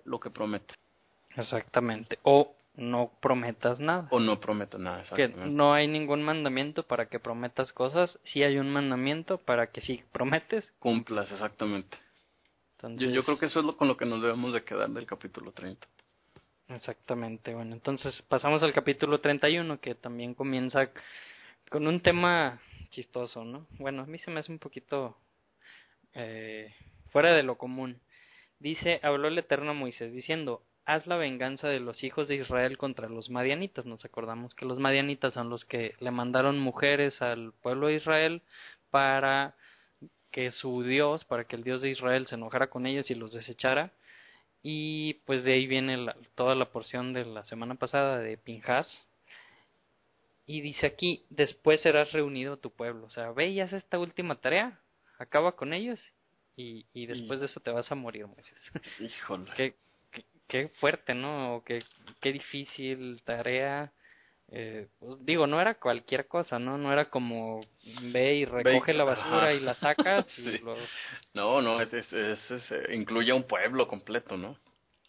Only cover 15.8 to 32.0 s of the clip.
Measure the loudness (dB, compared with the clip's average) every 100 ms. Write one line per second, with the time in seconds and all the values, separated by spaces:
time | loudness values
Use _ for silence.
15.8 | -18 _ _ _ _ _ _ _ -16 -12
16.8 | -10 -10 -6 -4 -4 -8 -10 -8 -8 -8
17.8 | -4 -4 -4 -8 0 0 4 4 4 2
18.8 | 2 2 2 4 2 4 4 4 0 -6
19.8 | -8 -10 -10 -10 -8 -6 -2 -2 0 2
20.8 | 2 0 -16 -16 -18 -20 -20 -20 _ -2
21.8 | 2 2 4 4 6 4 2 -2 -14 -20
22.8 | -16 -14 -10 -8 -8 -10 -12 -14 -16 -10
23.8 | -8 -6 -8 -12 -10 -8 -8 -10 -14 -16
24.8 | -6 -4 -4 -8 _ _ _ _ -20 -20
25.8 | _ _ _ -12 -10 -10 -12 -12 -14 -20
26.8 | -20 -20 0 6 8 8 6 -2 -6 -6
27.8 | -8 -10 _ -20 -20 -20 -20 _ -8 -4
28.8 | 0 2 2 2 2 0 0 0 0 -4
29.8 | -6 -6 -10 -8 -6 -4 -4 -6 _ _
30.8 | 0 0 0 -2 -2 -2 -4 -4 -2 -2
31.8 | -4 -6